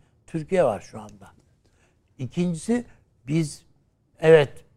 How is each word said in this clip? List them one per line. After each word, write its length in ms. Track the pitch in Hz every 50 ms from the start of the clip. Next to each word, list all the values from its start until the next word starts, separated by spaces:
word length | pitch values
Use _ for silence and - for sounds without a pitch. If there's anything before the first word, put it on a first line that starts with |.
| _ _ _ _ _
Türkiye 380 | - - 160 147 - 185 180 160
var 160 | 123 104 92
şu 200 | - - - 110
anda. 300 | 107 104 104 98 98 - - _ _ _ _ _ _ _ _ _ _ _ _ _ _ _ _ -
İkincisi, 680 | 131 120 - 170 175 180 170 156 - - 233 247 240 - - - _ _ _ _ -
biz 360 | 123 151 165 160 143 - - - _ _ _ _ _ _ _ _ _ _ -
evet 460 | 165 160 160 156 143 - - - - _ _